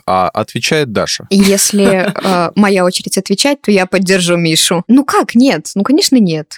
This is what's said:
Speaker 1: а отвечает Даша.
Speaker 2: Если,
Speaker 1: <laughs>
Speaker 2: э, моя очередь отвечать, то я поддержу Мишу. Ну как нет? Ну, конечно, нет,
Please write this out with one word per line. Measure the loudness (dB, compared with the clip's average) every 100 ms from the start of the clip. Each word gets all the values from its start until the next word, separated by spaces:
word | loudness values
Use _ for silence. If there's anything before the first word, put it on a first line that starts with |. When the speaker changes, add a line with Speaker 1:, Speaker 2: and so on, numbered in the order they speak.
| -2
Speaker 1:
а | 0 0
отвечает | -2 -6 -6 -2 -2 -2
Даша. | -2 -4 -6 -2
Speaker 2:
Если, | 2 2 2 0 0 2
Speaker 1:
<laughs> | 2 -2 -4 -2
Speaker 2:
э, | -2 0 0
моя | 2 2
очередь | 0 -2 -6 -6
отвечать, | -2 -2 -2 -2
то | 0
я | 0 0
поддержу | -2 0 0 0 0
Мишу. | 0 0 0 -2 2
Ну | 2 2
как | -2 0
нет? | 2 2 0 -4 -4
Ну, |
конечно, | 0 0 2 2
нет, | 2 -2 -8